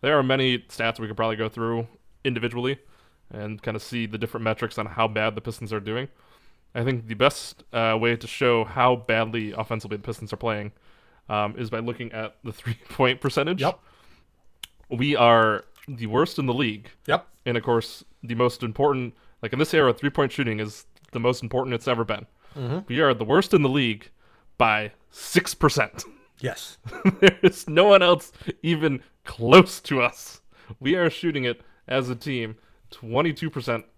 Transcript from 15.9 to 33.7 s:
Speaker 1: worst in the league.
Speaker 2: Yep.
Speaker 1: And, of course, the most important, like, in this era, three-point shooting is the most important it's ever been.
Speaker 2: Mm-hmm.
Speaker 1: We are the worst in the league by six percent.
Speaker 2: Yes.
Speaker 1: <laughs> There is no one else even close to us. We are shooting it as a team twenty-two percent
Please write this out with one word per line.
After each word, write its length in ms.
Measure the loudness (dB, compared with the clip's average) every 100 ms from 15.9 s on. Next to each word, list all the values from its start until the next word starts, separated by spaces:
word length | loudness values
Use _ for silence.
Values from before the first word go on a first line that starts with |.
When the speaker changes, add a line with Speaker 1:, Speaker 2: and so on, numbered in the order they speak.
| -10 -2
Speaker 1:
worst 300 | 0 0 0
in 80 | -2
the 60 |
league. 360 | 0 -2 -4 -12 -12 -4
Speaker 2:
Yep. 180 | -4 -4 -10 -4
Speaker 1:
And, 120 | -2
of 60 |
course, 400 | 2 0 0 -10 -20 -16
the 140 | -6 0
most 260 | 0 0
important, 520 | -6 0 0 0 -4 -10 -20 -12
like, 120 | -6
in 60 | -2
this 140 | 2
era, 200 | 4 4
three-point 380 | 4 0 0 0
shooting 260 | 0 -4 -4
is 260 | -6 -10 -20 _ -12
the 80 | -2
most 220 | -2 -2
important 300 | -2 -4 -2 -2
it's 120 | -2
ever 160 | -2
been. 220 | -2 -6 -10 _ -20 -10
Speaker 2:
Mm-hmm. 220 | -6 -6 -4
Speaker 1:
We 120 | 0
are 120 | 2
the 100 | 2 2
worst 280 | 2 4
in 80 | 4
the 80 | 4
league 400 | 2 0 -2 -8 -20 _ _ _ 0
by 340 | 2 2 -2 -10 _
six 420 | -18 -4 0 0
percent. 500 | 2 0 2 -2 -4 -18 -20 _ _
Speaker 2:
Yes. 380 | -10 -10 -14 -18
Speaker 1:
<laughs> 360 | -16 -4 -2 4
There 180 | 4 6
is 260 | 4 2 -2
no 180 | 4 8
one 180 | 8
else 280 | 8 4 0 -14 -12 -4
even 400 | 0 2 2 0 -8 _
close 560 | -16 -4 6 8 8 4
to 200 | -4 0
us. 400 | 0 -2 -18 -20 _ -20 -20 -6
We 160 | -2 2
are 140 | 0
shooting 360 | 0 -2 -2 -2
it 160 | -4 -10 _ -4
as 220 | -2 -2
a 60 | -6
team 420 | -6 -6 -6 -10 _ _ -20
twenty-two 580 | -18 -4 -2 -2 -2 -6
percent 360 | -6 -4